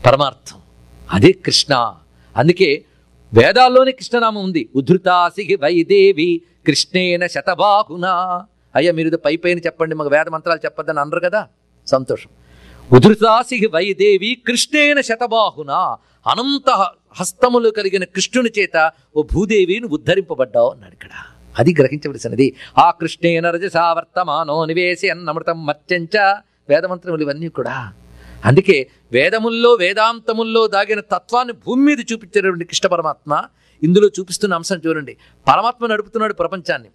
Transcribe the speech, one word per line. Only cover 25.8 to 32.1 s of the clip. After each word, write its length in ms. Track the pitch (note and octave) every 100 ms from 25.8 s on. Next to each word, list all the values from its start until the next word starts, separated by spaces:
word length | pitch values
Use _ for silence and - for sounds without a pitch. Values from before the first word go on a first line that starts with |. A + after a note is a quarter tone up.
| _ F3+ E3 G#3+ G3 G3+ _ _ -
వేదమంత్రములు 540 | D3 F3+ F3+ F3+ E3
ఇవన్నీ 260 | D3 C#3+ E3
కూడా. 440 | - A#2+ C3 A2+ - _ - - -
అందుకే 440 | G#2+ C#3+ G3 D#3+ B2+ _ _
వేదముల్లో 600 | A#2+ D3+ A3 A3 A3+ A#3
వేదాంతముల్లో 960 | A#3+ F3+ G#3 A3 A#3 A3+ A3 A3+ A3+ A3
దాగిన 340 | G3 G3+ G#3
తత్వాన్ని 540 | G#3 F3+ _ A#3+ B3 G#3 -
భూమి 180 | B3
మీద 140 | C#4+ D4 A3+